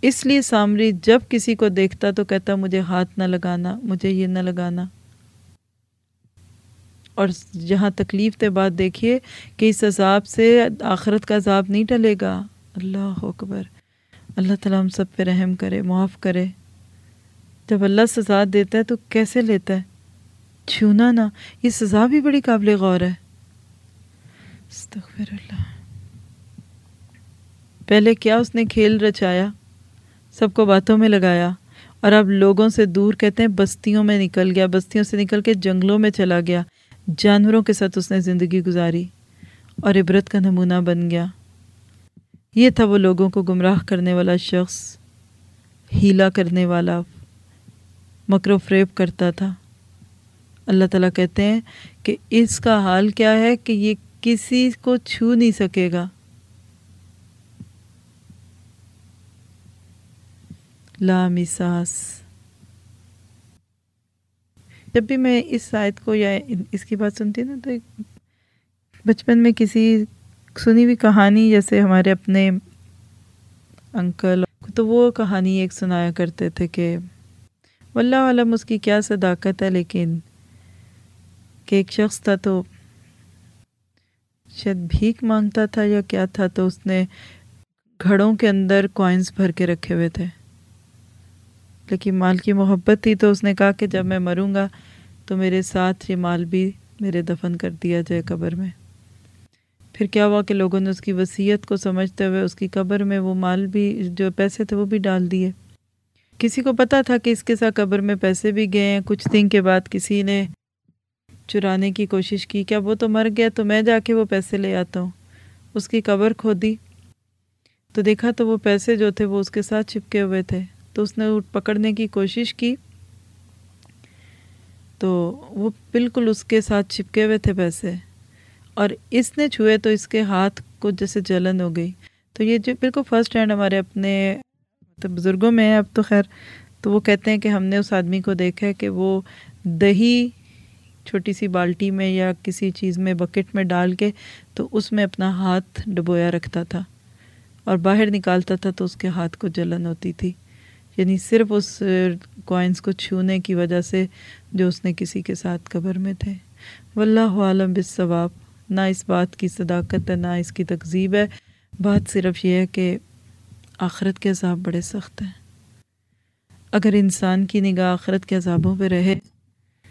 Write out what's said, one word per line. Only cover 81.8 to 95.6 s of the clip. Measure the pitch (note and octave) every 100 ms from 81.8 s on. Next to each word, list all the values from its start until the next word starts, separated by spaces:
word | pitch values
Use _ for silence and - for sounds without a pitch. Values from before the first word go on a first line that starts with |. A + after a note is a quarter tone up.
| F#3+
شخص | - G#3+ -
تھا | - G3
تو | G3+ F#3 F3+ - _ _ _ _ _ _ _ _ _ _ _ _ _ _ _ _ _ -
شاید | G#3 F#3
بھیک | E3+ - G#3+ A3+
مانگتا | A#3 A3 G#3+ A3 G#3+
تھا | A3+
یا | G#3 G#3
کیا | G3 F#3+
تھا، | F#3 - F#3
تو | - F#3
اس | F3+ -
نے | F#3 F#3 - - - _ _ _ _ _ _
گھڑوں | F3+ G3 G#3
کے | A3 A3+
اندر | G3 F#3+ G3 G3
coins | - F#3+ F3+ F#3 -
بھر | F#3+
کے | E3 F3+
رکھے | E3+ -
ہوئے | F3 E3+
تھے، | - F3 - _ _ _ _ _ _ _ _ - _ _ _ _ - -
لیکن | F#3 G3+
مال | F#3 F#3 F#3
کی | -
محبت | G3+ F#3+ F#3+ F3 G#3+
تھی | A3+
تو | G#3 G#3
اس | G3+
نے | G3+
کہا | F#3+ G3
کہ | G3 G#3
جب | F#3+
میں | F#3 F#3+
مروں | F3+ F3 G3
گا | G3 G3 - - - - - -
تو | F#3+
میرے | F#3+ F#3